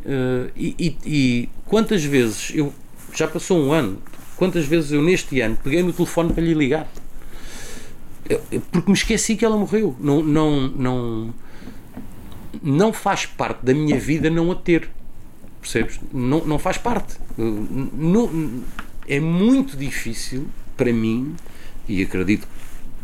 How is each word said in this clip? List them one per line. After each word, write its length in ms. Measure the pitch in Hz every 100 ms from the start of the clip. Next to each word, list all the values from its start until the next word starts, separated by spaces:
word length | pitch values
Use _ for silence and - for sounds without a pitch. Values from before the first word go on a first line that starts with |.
| -
Eh, 440 | 135 127 123 - -
e, 200 | 165 -
e, 200 | 160 160 -
e 440 | 147 127 120 120 - -
quantas 380 | 214 220 202
vezes 480 | 147 139 117 101 -
eu, 200 | 156 139 - - - -
já 140 | - 156
passou 280 | 165 - 175 135
um 60 |
ano, 260 | 160 107 101 - - - -
quantas 300 | 185 175 139
vezes 260 | 165 143
eu 100 | 147
neste 380 | 160 185 - 131
ano 180 | 110 -
peguei 180 | 135 165
no 120 | 180
telefone 400 | 170 170 - 165
para 100 | 165
lhe 100 | 165
ligar? 320 | 156 131 156 151 - - - - - - - - - - - - - -
Eu, 120 | - -
eu, 100 | - -
porque 180 | 175 202
me 60 | 196
esqueci 400 | - 214 - 214
que 80 | 226
ela 100 | 214
morreu. 400 | 170 208 202 123
Não, 200 | 143 143
não, 460 | 156 156 156 143 131
não, 640 | 135 127 127 120 110 113 - - - - - - - - - - - - -
não 320 | 151 143 220
faz 320 | 214 202 185 -
parte 400 | - 120 - 120
da 80 |
minha 240 | 147 151 135
vida 300 | 110 156 156
não 220 | 165 170
a 40 | 185
ter. 340 | - 160 - - - - - - - -
Percebes? 380 | - 117 110 - -
Não, 320 | 135 123 156 151
não 140 | 147
faz 180 | 185 -
parte. 380 | 240 208 - - - -
Eh, 40 | 113 104 92 - 135
não, 680 | 120 160 214 233 160 151 123 - - - - -
é 120 | 143
muito 580 | 160 175 220 269 269 135
difícil 720 | 139 - 117 110 - 127 151 - - -
para 160 | 123
mim, 440 | 117 110 117 143 165 - - - - -
e 140 | 95
acredito 460 | 92 92 90 107 - - - - - -